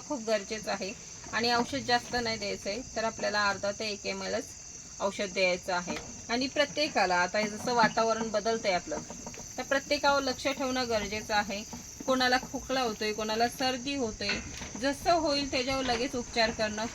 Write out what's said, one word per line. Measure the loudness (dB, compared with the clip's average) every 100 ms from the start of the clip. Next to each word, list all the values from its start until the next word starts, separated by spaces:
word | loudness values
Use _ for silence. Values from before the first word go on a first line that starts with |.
| -2
खूप | -4 0
गरजेचं | 0 0 -6 -4
आहे. | -4 -4 -8 -14 -14 -6
आणि | 0 4
औषध | 4 2 0
जास्त | 2 2 2 -2
नाही | 0 -2
द्यायचं | -4 -4 -4
आहे, | -6 -4 -2
तर |
आपल्याला | -2 0 0 2 2
अर्धा | 2 -2
ते | -2 -4
एक | -4 -4
एम | -4
एलच | -2 -4 -4 -12 -14 -16 -14 -4
औषध | -2 -2 -2
द्यायचं | 2 2 2 0
आहे. | -2 -2 -6 -8 -12 -4
आणि | 0 2
प्रत्येकाला | 2 2 2 0 4 4 4
आता | 4 2
हे | 0
जसं | -2 0
वातावरण | 4 6 6 2 2 0
बदलतंय | 0 2 2 2
आपलं, | 0 0 -6 -6 -12 -12 -12 -10 -10
तर |
प्रत्येकावर | 0 0 2 2 4 4
लक्ष | 2 -2 -2
ठेवणं | 0 0 0 0
गरजेचं | 0 0 -4 0
आहे. | 0 2 -4 -6 -12 -12 -6 0
कोणाला | 4 4 4
खोकला | 2 -6 -2 0
होतोय, | 0 0 -2
कोणाला | 0 0 2 2
सर्दी | 2 0 0 -2 -2
होतोय, | -2 -2 -2 -2 -4 -10 -10 -2
जसं | -2 2 4
होईल | 4 4 2 0
त्याच्यावर | 0 0 0
लगेच | 0 0 0 -2
उपचार | -2 2 2
करणं | 2 -2 -2 -4